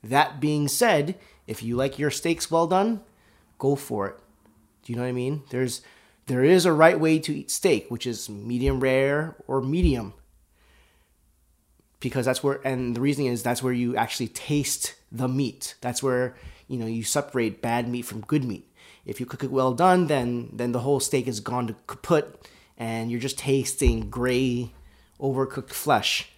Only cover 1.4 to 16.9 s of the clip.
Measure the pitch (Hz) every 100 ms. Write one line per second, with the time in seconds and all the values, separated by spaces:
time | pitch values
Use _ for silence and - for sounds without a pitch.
1.4 | - 110 113 120 139 139 147 - 170 165
2.4 | - 165 165 185 208 220 - _ _ _
3.4 | _ _ 135 139 - 110 98 - _ _
4.4 | _ _ _ _ - 120 127 123 127 147
5.4 | 135 123 127 117 - - _ _ - 127
6.4 | 139 185 175 156 160 175 160 160 156 151
7.4 | - - 190 123 - 117 123 113 - 101
8.4 | 110 123 135 135 131 131 139 143 160 -
9.4 | - 135 131 160 175 127 101 - _ _
10.4 | _ _ _ _ _ _ _ _ _ _
11.4 | _ _ _ _ _ _ 127 135 123 127
12.4 | 143 139 135 127 127 117 135 143 135 120
13.4 | 120 120 127 123 120 120 110 - 120 -
14.4 | - 147 135 - - - _ 113 127 131
15.4 | 131 - - - 123 120 135 123 127 -
16.4 | - - _ 127 113